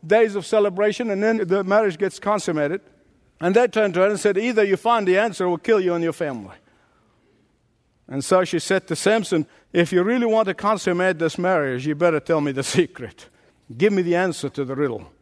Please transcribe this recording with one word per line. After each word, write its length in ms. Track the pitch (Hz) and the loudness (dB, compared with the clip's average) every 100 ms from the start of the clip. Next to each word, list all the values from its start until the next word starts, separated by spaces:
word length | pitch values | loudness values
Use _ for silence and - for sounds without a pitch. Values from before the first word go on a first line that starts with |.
days 300 | 160 214 226 | 2 2 2
of 100 | 202 165 | 0 0
celebration, 640 | 220 202 185 208 208 233 | 2 2 2 -2 0 -4
and 120 | 196 | 0
then 240 | 214 226 185 | 0 0 0
the 180 | 190 | 0
marriage 340 | 190 202 214 160 | 2 2 2 -2
gets 200 | 190 - | -4 -4
consummated. 640 | 202 208 - 156 143 185 _ _ _ _ _ _ | -4 -2 -2 -2 -2 -4 _ _ _ _ _ _
And 140 | 170 | 2
they 140 | 196 247 | 2 2
turned 260 | 220 208 | 2 0
to 60 | 175 | 2
her 80 | 190 | 0
and 100 | 208 | 2
said, 200 | 208 190 | 0 0
"Either 260 | 233 220 | 0 2
you 120 | 202 190 | 2 2
find 300 | 226 233 190 | 2 2 2
the 120 | 185 | 2
answer 260 | 226 175 | 0 -2
or 60 | 180 | -2
we'll 80 | 175 | -2
kill 220 | - 220 | 2 2
you 140 | 185 | 2
and 80 | 170 | 0
your 100 | 165 | -2
family." 440 | 160 156 123 95 - _ _ _ _ _ _ _ _ _ _ _ _ _ _ - | -4 -6 -6 -12 -20 _ _ _ _ _ _ _ _ _ _ _ _ _ _ -10
And 160 | 131 | -8
so 200 | - 185 | 0 2
she 140 | 180 170 | 2 -4
said 280 | - 190 - | 0 -2 -2
to 80 | 160 | -2
Samson, 500 | - 220 180 170 147 _ _ | 2 0 0 -2 -2 _ _
"If 200 | 170 170 | 0 2
you 100 | 185 | 2
really 240 | 185 247 233 | 2 0 2
want 200 | 220 202 | 2 0
to 60 | |
consummate 640 | 185 202 214 - 175 185 165 | -2 -2 0 0 0 0 0
this 200 | 160 - | -4 -2
marriage, 480 | 180 180 143 123 139 | 0 0 0 -4 -4
you 80 | |
better 260 | 147 170 156 | 0 2 0
tell 200 | - 165 | 0 -2
me 120 | 147 | 0
the 100 | 135 | -4
secret. 680 | 135 - 170 - 117 - - _ _ _ _ 113 | -2 0 0 -4 -18 -18 -20 _ _ _ _ 0
Give 160 | 202 | 2
me 100 | 196 | 2
the 140 | 175 170 | 0 0
answer 320 | 185 160 143 | 0 -2 -8
to 140 | - | -6
the 100 | 131 | -6
riddle." 360 | 135 143 107 85 _ | -2 -4 -4 -12 _